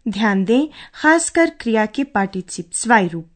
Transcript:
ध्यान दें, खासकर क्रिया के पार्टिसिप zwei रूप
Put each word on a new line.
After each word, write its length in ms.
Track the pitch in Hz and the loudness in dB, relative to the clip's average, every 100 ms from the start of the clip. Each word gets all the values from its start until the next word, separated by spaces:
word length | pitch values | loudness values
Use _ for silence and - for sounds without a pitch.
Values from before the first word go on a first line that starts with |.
| 233 | -8
ध्यान 360 | 196 220 190 | -2 0 2
दें, 240 | 185 240 302 - - | 2 0 0 -6 -20
खासकर 560 | - 302 330 330 339 330 | -2 2 2 2 0 0
क्रिया 360 | 339 233 220 214 | -2 -2 0 0
के 180 | 247 | -4
पार्टिसिप 680 | 277 208 196 190 175 - - | -4 -2 -2 -4 -10 -12 -12
zwei 340 | - 220 233 180 | -6 2 2 2
रूप 220 | 165 160 | -4 -10